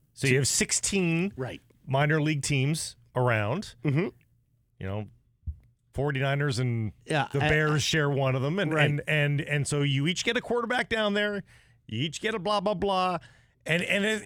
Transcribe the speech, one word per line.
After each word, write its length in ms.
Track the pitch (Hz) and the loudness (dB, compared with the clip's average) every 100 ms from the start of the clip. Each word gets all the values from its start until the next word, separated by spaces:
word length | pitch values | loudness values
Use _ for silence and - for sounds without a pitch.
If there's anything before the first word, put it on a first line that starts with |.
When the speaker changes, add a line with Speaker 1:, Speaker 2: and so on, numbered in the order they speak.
| _ | _
Speaker 1:
So 120 | - 135 | -2 2
you 80 | 131 | 2
have 120 | 131 | 2
sixteen 840 | - 214 - - 196 175 165 196 - | 0 0 -2 0 0 2 0 -2 -4
Speaker 2:
Right. 240 | 123 82 - _ - | -8 -10 -16 _ -2
Speaker 1:
minor 340 | 135 147 160 | 2 2 2
league 200 | 151 151 | 2 0
teams 540 | - 143 135 160 - - _ | 0 0 0 -2 -6 -12 _
around. 600 | 127 123 110 104 165 - - | 0 2 2 0 -2 -6 -4
Speaker 2:
Mm-hmm. 240 | 151 139 208 - _ _ _ _ _ - | 0 0 -2 -6 _ _ _ _ _ -10
Speaker 1:
You 80 | 95 | -8
know, 200 | 101 104 - _ _ - - - _ _ | -6 -8 -16 _ _ -12 -12 -16 _ _
forty-niners 640 | - 147 135 135 139 147 113 | -4 -2 0 0 0 0 0
and 340 | 127 117 107 - - | 0 0 -4 -6 -4
Speaker 2:
Yeah, 220 | 156 127 | -2 0
Speaker 1:
the 100 | 143 | 0
Speaker 2:
I, 60 | 151 | 2
Speaker 1:
Bears 240 | 151 156 | 4 4
Speaker 2:
I 60 | 151 | 2
Speaker 1:
share 320 | - 160 143 | 2 2 2
one 240 | 139 135 131 | 2 2 0
of 60 | |
them. 160 | 135 185 | 0 0
And, 160 | 175 | 0
Speaker 2:
Right. 160 | 156 147 | 2 2
Speaker 1:
and, 120 | 147 - | 0 0
and, 320 | 151 147 143 | 0 2 0
and 260 | 139 147 135 | 0 -2 0
so 140 | 147 | 0
you 260 | 143 135 151 | 2 2 0
each 160 | 180 | -2
get 140 | - 233 | -2 -2
a 60 | |
quarterback 480 | - 240 233 247 - | -2 -4 -2 -2 -2
down 240 | 226 208 | 0 0
there. 300 | 202 208 202 - - _ _ - | 2 0 -4 -10 -18 _ _ -10
You 160 | 110 | -4
each 180 | 156 - | -4 -4
get 140 | 214 | -4
a 40 | 220 | -4
blah, 220 | 175 208 | -2 0
blah, 140 | 196 | 0
blah. 420 | 185 202 185 185 175 - - _ _ | 0 0 2 0 -2 -8 -20 _ _
And, 180 | - 165 | -2 0
and, 220 | - 202 | 2 2
and, 180 | 202 220 | 2 0